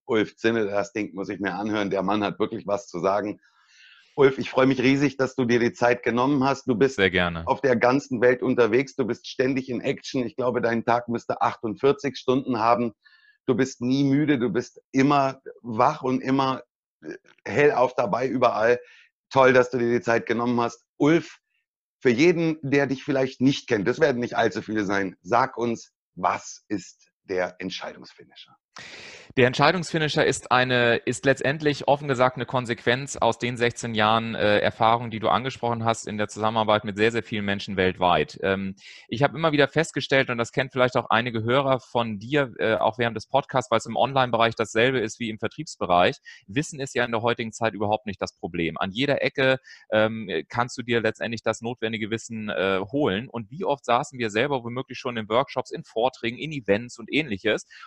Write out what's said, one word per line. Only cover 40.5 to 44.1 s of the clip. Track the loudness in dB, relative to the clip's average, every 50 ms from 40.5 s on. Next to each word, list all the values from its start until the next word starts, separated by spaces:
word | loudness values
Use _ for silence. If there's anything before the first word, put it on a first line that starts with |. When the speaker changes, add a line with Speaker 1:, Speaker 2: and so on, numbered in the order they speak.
| -2
Speaker 2:
kennen | -4 -4 -4
vielleicht | 0 0 0 2 2
auch | 0 -2 2
einige | 0 0 0 0 -4 -4 -2
Hörer | 0 0 2 2 2 0 -2
von | -2 -4 -4 -2 -2 -2 -4 -8
dir, | -8 -2 0 0 0 0 -2 -2
äh, | 0 0 2
auch | 2 2 0 0 0
während | -2 -2 -2
des | -4 -10
Podcasts, | _ -2 -2 -2 0 -2 -2 0 2
weil | 0 0
es | 0
im | -2 -2
Online-Bereich | 0 0 2